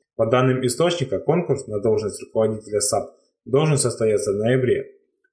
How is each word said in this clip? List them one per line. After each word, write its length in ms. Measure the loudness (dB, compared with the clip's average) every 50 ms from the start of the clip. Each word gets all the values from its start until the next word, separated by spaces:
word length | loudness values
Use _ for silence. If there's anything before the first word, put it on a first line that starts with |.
| _ _ _
По 100 | -2 0
данным 400 | 2 2 2 4 2 2 0 0
источника, 540 | -2 0 0 0 0 0 -2 -4 -4 -6 0
конкурс 480 | 2 2 2 2 0 0 -2 -4 -4
на 140 | -6 -6 -2
должность 420 | 0 0 0 0 0 -4 -6 -8 -16
руководителя 560 | -4 0 0 0 0 0 -4 -8 -4 -2 -2
сап 380 | 0 0 0 -2 -4 -6 -14 _ _ _ _ _ _
должен 340 | 0 0 2 2 2 2
состояться 540 | 0 0 -2 -2 0 0 2 2 2 0 0
в 60 | -2
ноябре. 580 | 0 0 2 2 2 2 0 0 -2 -2 -8 -16 _ _ _ _ _ _ _